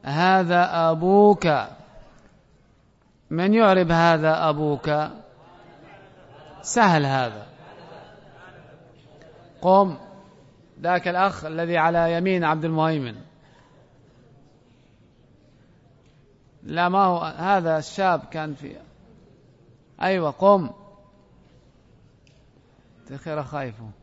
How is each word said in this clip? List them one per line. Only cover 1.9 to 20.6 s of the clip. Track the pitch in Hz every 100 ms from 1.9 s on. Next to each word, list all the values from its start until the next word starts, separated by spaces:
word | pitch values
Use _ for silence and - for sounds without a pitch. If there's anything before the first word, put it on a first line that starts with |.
| - - - _ _ _ _ _ _ _ _ _ _ _
من | 160 185
يعرب | 220 220 190 175
هذا | 165 170 160 156 160 160
أبوك؟ | 147 151 143 156 151 156 - - - - - - - - - - - - - - -
سهل | - 240 214 160 143
هذا. | 135 123 107 104 - - - - - - - - - 185 - - - - - - - - - - -
قم، | 180 190 190 143 - - - - - _ _ -
ذاك | 170 180 175
الأخ | 175 196 - 156
الذي | 160 170 170
على | 160 170 165 170
يمين | 185 185
عبد | 165 156 165
المهيمن. | 160 160 156 123 107 - _ _ _ _ _ _ _ _ _ _ _ _ _ _ _ _ _ _ _ _ _ _ _ _ _ _ _ _ _ _ _ _ _
لا، | - 156 175
ما | 185
هو | 196 175
هذا | 165 156 180 202 165 156
الشاب | 147 - 190 170 -
كان | 160 156
في، | 139 143 - - _ _ - _ _ _ _ _ _ _ -
أيوة، | 185 190 156
قم. | 139 190 202